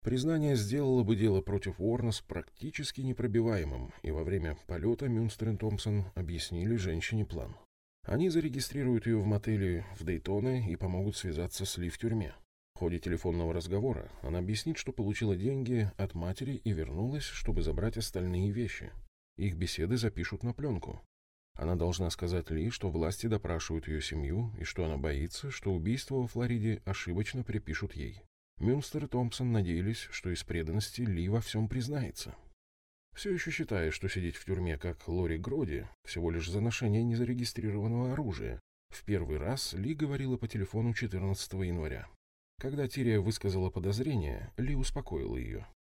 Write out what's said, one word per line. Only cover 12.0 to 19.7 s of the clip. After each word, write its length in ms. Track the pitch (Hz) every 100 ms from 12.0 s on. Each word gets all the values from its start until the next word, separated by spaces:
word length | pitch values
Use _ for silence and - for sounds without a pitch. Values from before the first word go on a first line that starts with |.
| 113 110 87 - - _ _ -
В 20 |
ходе 200 | 87 85
телефонного 560 | 92 85 92 85 82
разговора 560 | 85 82 98 123 - - -
она 180 | 64 87
объяснит, 380 | 90 107 - 160
что 160 | -
получила 420 | - 101 101 110
деньги 560 | 92 107 135 123 123 104 -
от 160 | 98
матери 480 | 87 82 95 131 135
и 100 | -
вернулась, 520 | 90 78 78 117 147
чтобы 380 | - - - -
забрать 340 | 80 73 104 117
остальные 540 | 110 92 90 90 98
вещи. 420 | 101 117 - - - - _ _ -
Их 180 | 98 82
беседы 400 | 87